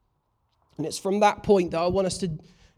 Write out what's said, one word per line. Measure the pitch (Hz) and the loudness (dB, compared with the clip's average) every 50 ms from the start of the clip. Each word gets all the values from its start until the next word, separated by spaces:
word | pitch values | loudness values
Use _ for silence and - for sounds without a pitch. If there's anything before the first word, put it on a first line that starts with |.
| _ _ _ _ _ _ _ _ _ _ _ _ _ _ _ | _ _ _ _ _ _ _ _ _ _ _ _ _ _ _
And | - 143 | -8 -8
it's | 151 - | -8 -8
from | - - 196 196 208 | -6 -4 -2 0 2
that | 214 208 - - - | 2 2 2 2 2
point | - 202 190 175 165 | 4 4 4 4 2
that | 165 165 | -2 -2
I | 170 | -2
want | 180 180 196 190 | 0 0 0 0
us | 180 - - | -2 -2 -4
to | 196 175 156 147 - - _ _ _ _ _ | -6 -6 -6 -8 -12 -18 _ _ _ _ _